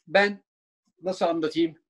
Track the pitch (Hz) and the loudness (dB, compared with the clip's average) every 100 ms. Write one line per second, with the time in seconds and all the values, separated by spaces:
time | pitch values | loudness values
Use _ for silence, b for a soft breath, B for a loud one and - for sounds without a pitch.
0 | - 185 202 202 _ _ _ _ _ _ | 0 2 2 -2 _ _ _ _ _ _
1 | 175 185 175 165 156 160 165 156 _ | -8 -2 -2 -2 -2 -2 -2 -4 _